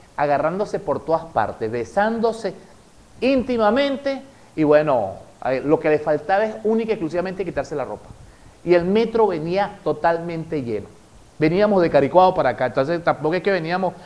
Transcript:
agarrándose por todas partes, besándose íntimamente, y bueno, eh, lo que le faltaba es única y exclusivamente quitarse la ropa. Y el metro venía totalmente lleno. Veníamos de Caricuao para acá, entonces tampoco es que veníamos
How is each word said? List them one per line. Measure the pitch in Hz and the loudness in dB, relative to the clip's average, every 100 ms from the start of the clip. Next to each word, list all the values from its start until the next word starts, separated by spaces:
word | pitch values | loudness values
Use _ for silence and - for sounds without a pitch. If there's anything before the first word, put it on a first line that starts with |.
| - - | -18 -4
agarrándose | 147 139 151 185 196 - | 0 0 0 -2 -4 -4
por | - 131 | -4 -4
todas | - 160 160 | -2 -2 -2
partes, | 127 104 98 110 | -2 -2 -2 -4
besándose | 120 113 - 214 226 226 220 196 185 - - - - - - | -4 -4 0 0 0 -2 -2 -8 -10 -18 -20 -20 -20 -20 -4
íntimamente, | 240 269 233 240 208 240 285 277 277 269 - - - - | 0 2 0 2 2 2 0 -2 -4 -6 -10 -20 -14 -2
y | |
bueno, | 151 147 156 127 98 95 - - | 4 4 4 0 0 -8 -16 -10
eh, | - 131 | -4 -2
lo | 131 160 | 2 2
que | 160 | 4
le | 151 | 0
faltaba | 151 175 - 196 | 2 -2 0 0
es | 220 214 | 0 -2
única | 214 220 226 | -2 0 0
y | |
exclusivamente | 208 160 175 185 185 | -4 -4 -4 -6 -6
quitarse | 180 147 135 151 | -6 -6 -6 -6
la | |
ropa. | 117 104 - - - - - - | -8 -10 -14 -20 -20 -20 -20 -10
Y | 165 | 2
el | 175 | 2
metro | 175 208 226 226 208 | 4 0 0 2 2
venía | 170 160 185 196 - | 0 -4 -2 -2 -4
totalmente | 151 147 170 170 170 165 160 156 | -4 0 0 0 -4 -8 -6 -6
lleno. | 120 104 95 - - - - - | -4 -6 -8 -18 -20 -20 -16 -2
Veníamos | 156 175 208 196 | 0 4 2 4
de | 165 | 4
Caricuao | 143 139 175 185 | 4 4 6 6
para | 170 135 | 4 0
acá, | 117 127 | 0 -2
entonces | 139 135 170 | 0 -2 0
tampoco | 165 147 143 | -2 -2 0
es | 180 | -2
que | 185 | 0
veníamos | 190 160 180 185 175 | -2 -2 -2 -2 -6